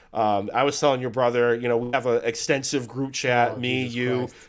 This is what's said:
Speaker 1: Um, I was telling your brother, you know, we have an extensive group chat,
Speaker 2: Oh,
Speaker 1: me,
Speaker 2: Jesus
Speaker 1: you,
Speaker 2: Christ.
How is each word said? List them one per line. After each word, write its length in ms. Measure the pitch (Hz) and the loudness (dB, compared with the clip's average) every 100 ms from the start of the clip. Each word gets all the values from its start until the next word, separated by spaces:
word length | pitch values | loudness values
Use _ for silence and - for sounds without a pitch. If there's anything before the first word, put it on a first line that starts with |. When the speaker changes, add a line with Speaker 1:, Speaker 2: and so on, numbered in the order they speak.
| - | -10
Speaker 1:
Um, 340 | - 107 101 101 | -2 0 0 -2
I 80 | 120 | 0
was 160 | 143 139 | 0 2
telling 200 | 147 131 | 0 0
your 80 | 127 | -2
brother, 440 | 120 120 120 120 | 0 2 4 2
you 140 | 117 120 | 2 0
know, 80 | 117 | 0
we 140 | 123 | 0
have 140 | 131 123 | -2 2
an 160 | 117 | 0
extensive 640 | 117 113 - 139 127 139 120 | 0 -4 -2 -2 0 -4 -4
group 240 | 131 135 | -6 -6
chat, 400 | 131 127 123 120 - | -2 2 4 2 0
Speaker 2:
Oh, 0 | |
Speaker 1:
me, 280 | 123 127 | -2 -2
Speaker 2:
Jesus 120 | 127 120 | -2 -4
Speaker 1:
you, 220 | 123 123 | -2 -2
Speaker 2:
Christ. 160 | 123 - | -4 -10